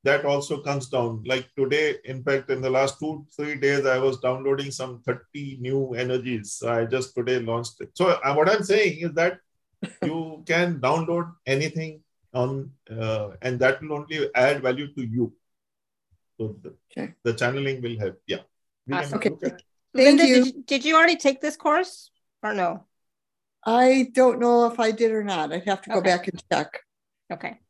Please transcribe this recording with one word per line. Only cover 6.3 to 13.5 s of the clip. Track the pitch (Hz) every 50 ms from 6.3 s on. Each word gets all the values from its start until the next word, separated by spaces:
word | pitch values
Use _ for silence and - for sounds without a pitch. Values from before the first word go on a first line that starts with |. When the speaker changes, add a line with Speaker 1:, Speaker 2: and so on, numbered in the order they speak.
| 120 110 104 101 - - -
Speaker 1:
I | 117 117 117 113
just | 113 127 131 127 - _
today | 123 120 123 127 123
launched | 117 113 117 120 120 - - _
it. | - - _
So, | - 180 180
uh, | 170 - - 139 143
what | 151 156 185
I'm | 220 208 185
saying | 190 196 220 208 180 151 156
is | 170 165 143
that | 160 170 180 180 - _ _ _ _ _ _ _ _
Speaker 2:
<laughs> | - - - _ 190
Speaker 1:
you | 151 160 165 160 160 156 151 -
can | - 165 170 180 175 165 131
download | 117 131 151 165 165 170 170 175 165 165 - _ _
anything | 131 135 139 156 151 156 165 160 156 156 156 _ _ _ _ _ _ -
on, | 127 123 131 135 135 135 - - _ _ -
uh, | 113 110 113 110 110 107 107 101 92 -
and | 120 127